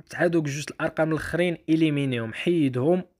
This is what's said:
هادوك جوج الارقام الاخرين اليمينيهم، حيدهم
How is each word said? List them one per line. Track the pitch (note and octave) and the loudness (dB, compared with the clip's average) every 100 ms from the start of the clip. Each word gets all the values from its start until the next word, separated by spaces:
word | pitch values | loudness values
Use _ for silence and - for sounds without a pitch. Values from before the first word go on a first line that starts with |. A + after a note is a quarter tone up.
| - - | -12 -2
هادوك | E3+ E3+ D3 | 0 2 0
جوج | C#3+ C#3+ | -4 -8
الارقام | - D#3+ - D#3+ | -6 -4 -2 0
الاخرين | D#3 - E3 F3+ E3 - | -2 -2 -2 -2 -2 0
اليمينيهم، | D#3+ D#3+ C#3+ C#3 A#2+ A2+ | 2 4 2 0 -2 -4
حيدهم | - - F3 C#3 B2 C#3 F#3 F3+ _ | -4 0 2 2 2 2 0 -2 _